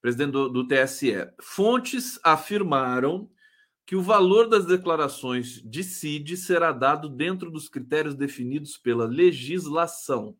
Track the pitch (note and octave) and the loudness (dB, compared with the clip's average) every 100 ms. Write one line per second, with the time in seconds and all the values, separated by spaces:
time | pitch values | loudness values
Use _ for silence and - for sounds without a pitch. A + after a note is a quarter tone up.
0 | A#2+ A#2+ C#3+ C3+ C3+ B2+ B2+ C3+ C3 C3 | -2 -2 -2 0 -2 -2 0 2 2 0
1 | C3 G2 D2+ - - - G#3 B3 B3 B3+ | -2 -2 -6 -12 -12 0 2 2 -2 -8
2 | - - E3 D#3 - G#3 F#3 C3+ C3 B2+ | -8 0 2 2 2 -2 0 0 0 0
3 | C3+ F#3 G#3+ _ _ _ _ _ - F#3+ | 0 -2 -8 _ _ _ _ _ -4 -4
4 | F3+ G#3 F#3 G#3 A3+ A3 F3 F3+ F3 D#3+ | 4 4 8 6 6 4 4 2 2 0
5 | D3 - B2+ B2 A#2+ A#2+ A2+ C3 F#3 - | 0 -4 -4 -4 -4 -12 -12 -10 -8 -8
6 | D3+ D3+ D3 F3+ - F3 E3 B2+ C3 D3+ | -6 -6 -8 -10 0 2 2 2 0 0
7 | D3+ B2+ E3 F#3 F3 D#3+ - C3+ B2 D3+ | -4 -4 -4 -4 -8 -12 -10 -12 -2 -2
8 | D3+ C#3 C#3 - B2 D3 C#3+ - B2 A#2 | -2 -4 -6 -4 -6 -6 -8 -6 -2 0
9 | A2+ C3+ F3+ C#3 B2 F3+ D#3 D#3 E3+ - | 0 4 4 4 -6 -6 -4 -2 -2 -6
10 | - B2+ G#2+ | -4 -4 -4